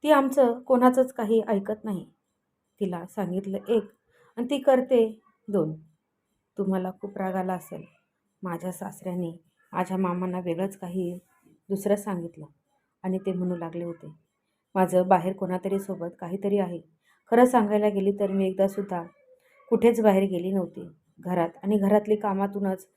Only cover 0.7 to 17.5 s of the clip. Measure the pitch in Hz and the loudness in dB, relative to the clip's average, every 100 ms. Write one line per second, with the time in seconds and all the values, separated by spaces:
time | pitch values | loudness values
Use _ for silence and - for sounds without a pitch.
0.7 | 247 254 254 254 - 214 226 214 202 196 | 6 6 6 2 0 0 2 2 0 -2
1.7 | 214 220 180 - _ _ _ _ _ _ | -6 -6 -8 -10 _ _ _ _ _ _
2.7 | - 190 175 180 - 175 180 196 196 - | -6 -6 -6 -8 -8 -6 -4 -6 -6 -2
3.7 | 226 208 _ _ _ _ - 240 277 285 | -2 -2 _ _ _ _ -8 -4 -2 2
4.7 | 262 254 247 220 220 _ _ - 202 156 | 2 4 4 2 -2 _ _ -4 -2 -2
5.7 | 156 - _ _ _ _ _ _ - 196 | -6 -16 _ _ _ _ _ _ -6 -2
6.7 | 185 185 185 202 202 190 185 185 180 - | -2 -4 -8 -12 -8 -6 -4 -4 -6 -8
7.7 | 160 - _ _ _ _ _ 185 170 180 | -16 -18 _ _ _ _ _ -8 -8 -8
8.7 | 180 196 - 185 180 170 170 _ _ _ | -10 -12 -10 -8 -6 -6 -10 _ _ _
9.7 | 175 180 190 185 175 185 180 175 165 196 | -6 -4 -2 -2 -2 -4 -4 -4 -4 -6
10.7 | 196 180 185 175 175 - _ _ _ - | -8 -8 -6 -6 -8 -16 _ _ _ -8
11.7 | 196 196 202 208 180 170 156 147 _ _ | -4 0 -2 -2 -8 -8 -14 -20 _ _
12.7 | _ _ _ 190 185 190 180 180 175 165 | _ _ _ -6 -4 -4 -4 -4 -4 -6
13.7 | 170 170 165 156 156 _ _ _ _ _ | -8 -8 -10 -16 -20 _ _ _ _ _
14.7 | 190 185 180 185 185 180 190 185 185 185 | 0 2 2 4 2 2 -4 -6 -4 -4
15.7 | 196 196 185 170 - 175 190 196 202 180 | -4 -6 -8 -10 -10 -10 -4 0 0 -2
16.7 | 170 - _ _ _ - 233 247 | -6 -14 _ _ _ 2 6 6